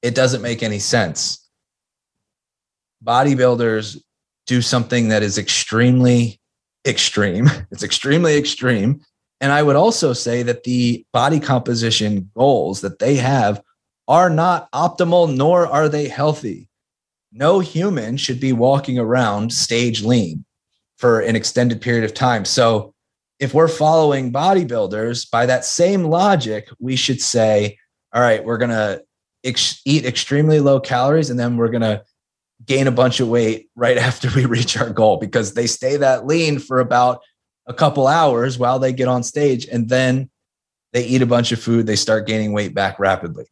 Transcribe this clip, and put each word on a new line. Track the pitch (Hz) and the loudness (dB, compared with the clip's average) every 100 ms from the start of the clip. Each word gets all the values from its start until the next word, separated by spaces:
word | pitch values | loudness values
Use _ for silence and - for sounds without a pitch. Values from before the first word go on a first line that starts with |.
It | 120 117 | -2 0
doesn't | 127 123 | 0 0
make | 120 117 | -6 -6
any | 113 104 | -6 -6
sense. | - 123 92 76 - - _ _ _ _ _ _ _ _ _ _ _ _ _ _ _ _ | -2 -2 -2 -4 -8 -8 _ _ _ _ _ _ _ _ _ _ _ _ _ _ _ _
Bodybuilders | 110 120 139 135 123 120 117 110 107 - _ _ _ _ - | 0 2 2 4 4 4 0 0 -4 -14 _ _ _ _ -2
do | 127 | 0
something | 117 123 113 123 113 | 2 0 0 0 2
that | 107 | 2
is | 104 98 | 0 -4
extremely | 98 - - 110 123 127 127 123 117 101 _ _ _ _ 139 | -4 -4 -2 2 4 4 4 4 2 -4 _ _ _ _ -4
extreme. | - - - 101 90 147 - | -2 -2 0 -2 2 2 2
<laughs> | 90 | -10
It's | 98 | -10
extremely | 101 - 135 151 170 147 | -6 -4 0 2 2 2
extreme. | 147 - 127 117 101 143 _ _ _ _ | 0 -4 -2 0 0 -2 _ _ _ _
And | 139 | 0
I | 143 | 2
would | 151 143 | 4 4
also | 196 226 151 | 2 2 -2
say | 120 - 120 | -2 -2 -2
that | 120 120 | -2 -4
the | - 123 120 120 - | -2 0 0 -2 -4
body | 123 131 156 | -2 0 0
composition | - 127 120 120 117 110 107 104 95 | 0 -2 0 -2 -2 -2 -2 -2 -6
goals | 113 135 131 76 98 | 0 2 2 0 -4
that | 98 - | -8 -4
they | 117 143 | 0 0
have | 123 135 104 104 _ _ _ _ - | 0 0 0 -2 _ _ _ _ 0
are | 151 180 | 2 4
not | 156 170 170 - | 2 0 0 -4
optimal, | 135 170 - 175 175 165 131 | -2 -2 0 0 2 2 2
nor | 143 180 170 | 2 2 2
are | 143 156 | 2 0
they | 147 143 | -2 -6
healthy. | - 147 147 117 87 113 _ _ _ _ _ _ | -2 -2 -2 -6 -12 -16 _ _ _ _ _ _
No | 107 143 190 | -4 2 2
human | 180 156 165 123 110 131 | 0 -4 -4 -4 -6 -6
should | - 123 | -6 -4
be | 135 | -2
walking | 123 123 139 139 127 | 0 2 2 0 -4
around | 113 123 117 104 113 | 0 0 0 -2 -4
stage | 117 - 117 120 110 | -4 -2 -2 -2 -2
lean | 107 123 87 78 - _ _ _ _ _ | 0 0 0 -6 -16 _ _ _ _ _
for | 123 113 | 2 2
an | 110 113 | 2 -2
extended | - - 123 117 | -2 0 0 -2
period | 123 117 110 | -2 -2 -2
of | |
time. | - 127 117 95 | -2 0 0 -2
So | - 117 110 101 _ _ _ _ _ | 2 2 2 -4 _ _ _ _ _
if | 139 | -2
we're | 139 165 | 2 2
following | 160 151 160 151 139 127 | 2 2 4 4 2 -2
bodybuilders, | 123 170 190 156 117 98 104 113 120 - | -2 2 2 0 -2 -4 -2 -4 -6 -4
by | 113 123 | -2 2
that | 127 - | 0 -2
same | - 175 202 165 | 0 2 2 0
logic, | 165 202 190 117 107 - - | 2 2 2 0 -6 -10 -12
we | 123 127 | -6 -4
should | - 120 | -2 -2
say, | - 123 110 107 104 - _ _ _ | -2 0 4 2 0 -6 _ _ _
"All | 117 | 0
right, | 123 110 110 | 2 2 0
we're | 117 | -4
gonna | 120 113 107 95 - _ _ _ | -2 0 -2 -4 -12 _ _ _
ex-, | 131 120 - - | -8 -4 -4 -4
eat | - 151 127 | 0 0 0
extremely | - - 143 156 156 | -6 -2 0 4 4
low | 143 135 | 4 2
calories, | 131 123 131 156 143 | 0 -2 2 2 0
and | 123 | -2
then | 120 120 | -2 0
we're | 117 | 0
gonna | 117 113 104 - _ _ _ _ _ 117 | 0 -2 -2 -8 _ _ _ _ _ -4
gain | 135 135 | 0 2
a | |
bunch | 120 127 120 | 2 2 2
of | 123 | 0
weight | 120 113 110 - - | 2 0 -2 -8 -4
right | 120 123 | 0 2
<laughs> | 123 | 0
after | 123 127 135 | -2 -2 0
we | 127 | 2
reach | 117 120 113 | 0 -2 -2
our | 117 | -4
goal," | 104 110 98 | 2 2 2
because | 104 123 104 | -2 -2 -2
they | - 117 | -2 -4
stay | - 131 143 | -2 -2 0
that | 139 127 123 | 2 0 0
lean | 165 160 143 | 0 0 -2
for | - 127 | -2 -2
about | 127 123 123 123 _ _ _ _ - | 0 2 2 0 _ _ _ _ -16
a | |
couple | 123 156 143 131 | 0 0 2 2
hours | 160 160 120 123 123 | 4 2 2 -2 -2
while | 120 131 | 0 0
they | 131 | 0
get | 127 127 | 0 0
on | 127 | 0
stage, | 120 - 147 127 - | -2 0 0 0 -4
and | 120 113 | -4 0
then | 127 131 131 131 _ _ _ _ _ _ | 0 2 0 -4 _ _ _ _ _ _
they | 123 120 | -4 0
eat | 127 | 0
a | 123 | 2
bunch | 120 120 | 2 0
of | 117 | -4
food, | - 117 110 | 0 0 0
they | 104 | -2
start | - 110 107 | 0 -2 0
gaining | 110 107 | -4 -2
weight | 104 98 | -2 -4
back | 78 95 - | -2 -4 0
rapidly. | 98 95 87 73 - | 0 0 -4 -14 -18